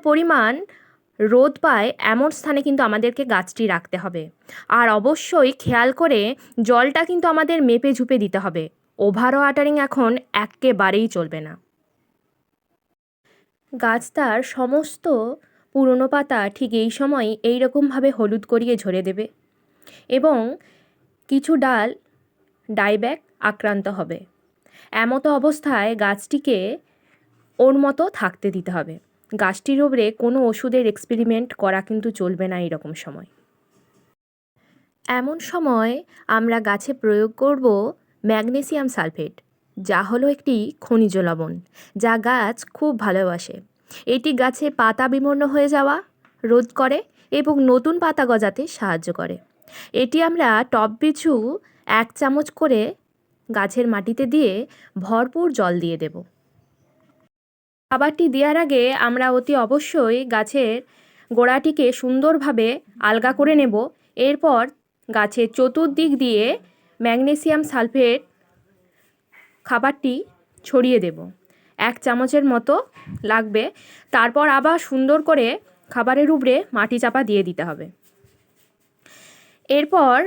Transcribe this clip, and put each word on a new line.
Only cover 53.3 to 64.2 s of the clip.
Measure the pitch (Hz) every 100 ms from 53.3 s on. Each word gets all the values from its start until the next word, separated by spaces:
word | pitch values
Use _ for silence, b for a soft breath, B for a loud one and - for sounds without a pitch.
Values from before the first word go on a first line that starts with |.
| _ -
গাছের | 220 196 247 240
মাটিতে | 208 196 233 262
দিয়ে | 302 240 196 277 b b 190
ভরপুর | 185 226 254 330 349 254
জল | 180 175
দিয়ে | 170 160
দেব। | 156 175 - _ _ _ _ _ _ _ _ _ _ _ _ _ _ _ -
খাবারটি | 269 294 302 330
দেওয়ার | 269 285 320
আগে | 311 269 247 269 240
আমরা | 247 254 254
অতি | 247 277
অবশ্যই | 220 285 - 320 226 240 262
গাছের | 220 220 277 226 233 - b b b b
গোড়াটিকে | 233 247 262 320 302 254 247
সুন্দরভাবে | 254 262 302 320 285 226 226 285 _ - 208
আলগা | 226 247 269
করে | 294 302
নেব। | 262 208 269 _ _ -